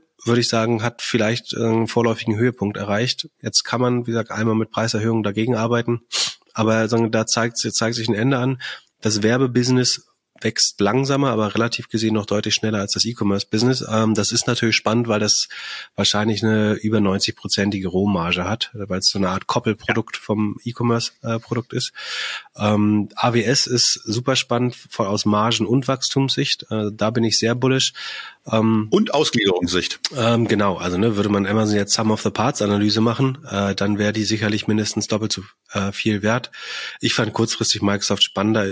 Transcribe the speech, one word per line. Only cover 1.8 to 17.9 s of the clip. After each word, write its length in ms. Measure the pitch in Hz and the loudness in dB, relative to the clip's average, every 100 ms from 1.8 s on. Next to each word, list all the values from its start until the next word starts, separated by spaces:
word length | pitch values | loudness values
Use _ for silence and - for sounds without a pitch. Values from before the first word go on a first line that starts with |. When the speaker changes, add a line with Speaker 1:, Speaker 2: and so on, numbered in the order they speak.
| 113 | 2
Speaker 1:
vorläufigen 480 | 120 117 110 - 107 | 2 2 0 -2 0
Höhepunkt 400 | 123 - 101 101 | 0 0 -4 -4
erreicht. 500 | 101 104 123 - - _ | -4 -2 -2 -4 -8 _
Jetzt 240 | 127 - - | -2 -2 0
kann 160 | 120 | 0
man, 260 | 123 123 117 | 2 0 -2
wie 40 | |
gesagt, 200 | 113 107 | -4 -4
einmal 240 | 98 113 110 | -2 0 2
mit 160 | 110 | 0
Preiserhöhungen 520 | - 113 110 110 113 | -2 -2 0 0 0
dagegen 340 | 104 104 113 110 | 0 -2 0 0
arbeiten. 420 | 117 117 117 120 - - - - _ | 0 0 0 -4 -4 -4 -4 -6 _
Aber 340 | - 110 110 110 | -2 2 2 2
sagen, 240 | 117 113 | 2 2
da 160 | 113 110 | 0 0
zeigt, 300 | 120 117 117 | 0 0 -2
zeigt 380 | 120 - 113 117 | -4 -2 -2 -2
sich 120 | 113 | 0
ein 80 | 104 | 2
Ende 220 | 131 131 | 2 2
an. 240 | 131 127 - - - _ | 0 -2 -8 -14 -18 _
Das 200 | 113 107 | -2 2
Werbebusiness 840 | 107 123 131 123 123 127 120 - - _ _ _ | 2 2 2 2 4 4 2 -2 -8 _ _ _
wächst 380 | 110 - - - | -4 0 -2 2
langsamer, 520 | 101 127 139 139 139 | 2 2 2 2 2
aber 220 | 110 104 | 2 0
relativ 360 | 107 117 - - | 0 -2 -2 -4
gesehen 240 | 110 110 | -2 2
noch 120 | 110 101 | 0 0
deutlich 280 | 104 107 | -2 0
schneller 260 | - 110 107 | -2 0 -2
als 140 | 98 | -2
das 100 | - | -2
E-Commerce-Business. 800 | 113 120 101 101 - 110 120 123 - | -2 0 0 0 0 2 2 2 0
Ähm, 240 | 110 110 107 | 2 2 2
das 160 | 98 | 0
ist 160 | 117 - | 0 0
natürlich 300 | 117 113 104 | 0 0 0
spannend, 320 | 107 117 117 | 2 0 2
weil 100 | 107 | 0
das 300 | 107 - - - - - - - | 2 0 -2 -10 -12 -14 -10 -2
wahrscheinlich 440 | 101 104 107 104 113 | 0 2 0 0 2
eine 300 | 107 107 107 | 2 2 0
über 260 | 107 110 | 0 2
neunzig-prozentige 880 | 101 95 - - 101 - 101 95 | 2 2 -2 -4 -4 0 0 0
Rohmarge 560 | 92 | -2